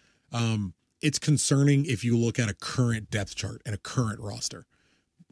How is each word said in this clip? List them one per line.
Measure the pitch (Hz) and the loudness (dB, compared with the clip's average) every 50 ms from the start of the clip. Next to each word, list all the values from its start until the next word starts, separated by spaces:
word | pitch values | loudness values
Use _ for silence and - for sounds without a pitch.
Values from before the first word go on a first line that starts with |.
| _ _ _ _ _ _ | _ _ _ _ _ _
Um, | - 117 117 113 113 104 101 92 - _ _ _ _ _ | -4 -2 0 0 0 0 -2 -4 -6 _ _ _ _ _
it's | - 151 135 - | -2 -2 -2 0
concerning | - 156 147 131 - - 143 139 139 143 143 139 143 | 2 2 2 4 4 2 4 4 6 6 4 4 2
if | 165 123 95 - | 0 -2 -2 0
you | 120 120 | 2 2
look | 117 117 117 104 - | 4 2 2 2 0
at | 120 104 | 0 -2
a | 92 | -2
current | - - - - - 123 120 113 110 107 - | -6 -8 -6 0 0 2 2 2 -2 -4 -4
depth | - 107 95 - - | -4 -4 -4 -4 -6
chart | - - 95 113 - - | -8 -8 -8 -8 -8 -8
and | - 104 | -8 -8
a | - | -8
current | - - - 131 120 107 104 110 | -8 -6 -2 -2 -2 -2 -2 -6
roster. | 120 104 110 117 - - - - - _ _ _ _ _ _ _ _ _ _ _ - _ | -8 -10 -8 -8 -8 -8 -8 -10 -16 _ _ _ _ _ _ _ _ _ _ _ -20 _